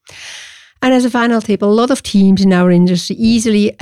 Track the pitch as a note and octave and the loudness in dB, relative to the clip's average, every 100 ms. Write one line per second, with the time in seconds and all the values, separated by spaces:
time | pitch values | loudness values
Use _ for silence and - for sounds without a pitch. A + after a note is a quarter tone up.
0 | _ - - - - - _ _ B3+ C4 | _ -20 -20 -20 -20 -20 _ _ -2 0
1 | B3 A#3+ A#3 A3+ G#3+ G3 G#3 G#3+ B3 C4+ | 0 0 -2 -2 -2 -2 0 0 0 -2
2 | - G3+ G3 G3 G3 F3+ F3+ F3 F3+ F3+ | -2 0 2 2 2 2 2 2 2 0
3 | - G3+ A3+ A#3 A3+ G#3 G#3 - | -4 -4 0 0 0 0 0 -2